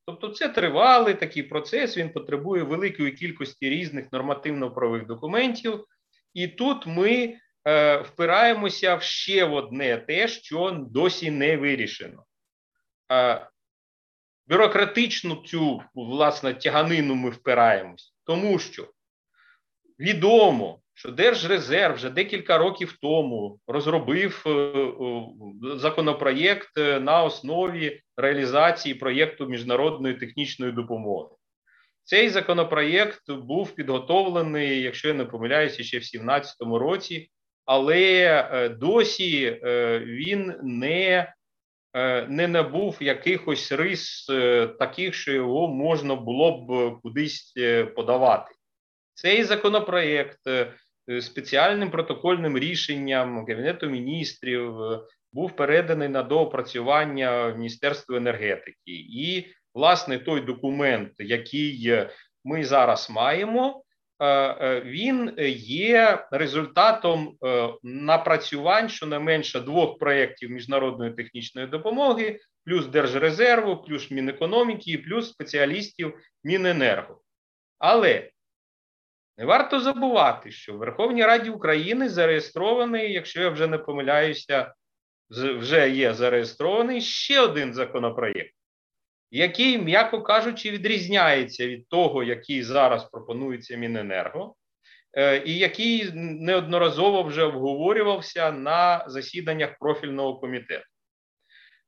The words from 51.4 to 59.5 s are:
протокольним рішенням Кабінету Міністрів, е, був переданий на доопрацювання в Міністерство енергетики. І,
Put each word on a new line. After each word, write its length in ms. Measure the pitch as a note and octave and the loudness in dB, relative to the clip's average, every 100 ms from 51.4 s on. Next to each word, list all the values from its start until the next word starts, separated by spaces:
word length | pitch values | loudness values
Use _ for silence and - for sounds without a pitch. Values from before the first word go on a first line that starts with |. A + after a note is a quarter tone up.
| - C#3 F3+ G#3 F#3 | -2 2 2 2 -2
протокольним 680 | D#3+ E3 C3+ F3 F3+ D#3+ C3 | -2 -4 -2 0 0 0 -2
рішенням 880 | D#3 E3+ - C#3+ C3+ C3 B2 A#2 A2 | -2 -4 -6 -6 -2 -2 -2 -4 -6
Кабінету 400 | A2 C#3+ F3 D3+ | -4 -4 -4 -6
Міністрів, 960 | B2+ B2+ D#3+ D3+ - B2+ B2 A#2+ A2 | -6 -6 -6 -8 -8 -4 -4 -4 -6
е, 180 | A2 A2+ - _ _ | -6 -8 -10 _ _
був 240 | C#3 F3 - | -8 -6 -2
переданий 520 | C#3+ D#3+ E3 D#3 C#3+ | 2 2 2 -2 -2
на 140 | C3+ | -2
доопрацювання 1300 | A#2+ D#3 D3+ B2+ A#2+ B2 B2 D3+ D3+ C3+ B2+ B2 A#2 | 0 0 2 -2 -6 -4 2 2 2 0 0 0 -2
в 80 | A2+ | -4
Міністерство 600 | A#2 A2+ C#3+ C#3+ - B2 | -8 -4 -4 -4 -4 -2
енергетики. 600 | A#2+ G#2 G#2+ F#2+ - - - | -2 -2 -2 -4 -8 -20 -16
І, 600 | F2 - A#2 E3 F#3 F3+ | -16 -12 -8 -6 -6 -8